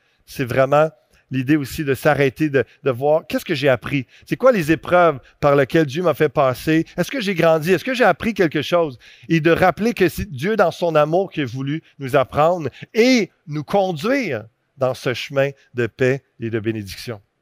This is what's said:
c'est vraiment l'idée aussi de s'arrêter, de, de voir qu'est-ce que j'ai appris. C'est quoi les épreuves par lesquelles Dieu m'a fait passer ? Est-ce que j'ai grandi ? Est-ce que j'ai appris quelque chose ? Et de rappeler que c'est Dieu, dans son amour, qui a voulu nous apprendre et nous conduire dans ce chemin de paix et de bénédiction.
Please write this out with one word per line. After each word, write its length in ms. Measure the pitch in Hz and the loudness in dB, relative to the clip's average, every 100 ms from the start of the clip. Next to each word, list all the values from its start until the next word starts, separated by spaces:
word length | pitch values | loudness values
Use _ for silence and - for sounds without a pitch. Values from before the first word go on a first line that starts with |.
| _ _ _ | _ _ _
c'est 140 | - | -8
vraiment 460 | 123 120 135 147 156 - _ _ _ | -4 0 2 4 2 -2 _ _ _
l'idée 240 | 131 131 156 | -6 0 0
aussi 300 | 135 - 143 | 0 -6 -4
de 80 | |
s'arrêter, 560 | 127 156 139 139 - 156 | 0 2 2 0 0 0
de, 160 | 135 - _ | 0 -2 _
de 80 | 139 | -4
voir 340 | 120 143 156 - | -2 0 0 -2
qu'est-ce 160 | 262 - | -8 -4
que 100 | 147 | -2
j'ai 140 | 139 | 0
appris. 360 | 120 123 139 120 _ - | 0 -2 -6 -6 _ -10
C'est 100 | 160 | 0
quoi 160 | 254 | 2
les 220 | 226 151 | 2 2
épreuves 480 | 160 - 175 170 135 - _ | 0 2 4 4 2 -10 _
par 160 | 147 143 | 2 4
lesquelles 300 | 135 165 151 | 4 2 0
Dieu 180 | 139 | 0
m'a 100 | 175 | -2
fait 140 | 139 151 | 0 0
passer ? 580 | 156 131 123 - 160 165 - | 2 0 0 0 0 -2 -6
Est-ce 120 | 175 | -6
que 120 | 277 | -4
j'ai 120 | 202 | -4
grandi ? 380 | 170 165 160 156 | 0 2 2 2
Est-ce 140 | 175 - | -2 -2
que 80 | |
j'ai 100 | 247 | 0
appris 300 | 220 - 220 | 2 2 -4
quelque 280 | 208 170 160 | 0 0 0
chose ? 380 | 135 175 160 120 - - - | -2 0 -2 -6 -20 -20 -2
Et 100 | 165 | 0
de 120 | 160 | 2
rappeler 420 | 160 185 165 220 | 4 4 2 -2
que 160 | - 175 | 0 0
c'est 200 | - 196 | 0 -8
Dieu, 280 | 127 175 220 | -6 -4 0
dans 140 | 175 | 0
son 240 | - 175 156 | 0 0 2
amour, 360 | 147 170 196 | 2 0 -2
qui 120 | - | -4
a 20 | 131 | -6
voulu 360 | 127 139 156 - _ | -6 -6 -8 -10 _
nous 200 | 135 135 | -2 0
apprendre 500 | 127 - 160 180 143 - - | 0 0 0 0 -6 -10 -6
et 380 | 226 247 254 185 _ - | 2 4 4 0 _ -12
nous 160 | 147 | -10
conduire 800 | 139 202 190 156 196 277 208 117 113 _ _ _ | -4 -2 -2 -4 -2 -2 -2 -6 -8 _ _ _
dans 160 | 131 | -4
ce 200 | 123 139 | -2 -4
chemin 380 | 117 - 139 139 - _ 120 | -6 -4 -2 -2 -4 _ -6
de 120 | 117 | -6
paix 360 | - 127 135 - _ | 0 0 0 -6 _
et 80 | 117 | -6
de 100 | 113 | -4
bénédiction. 600 | 107 110 98 - - 104 _ _ | -4 -6 -10 -14 -14 -16 _ _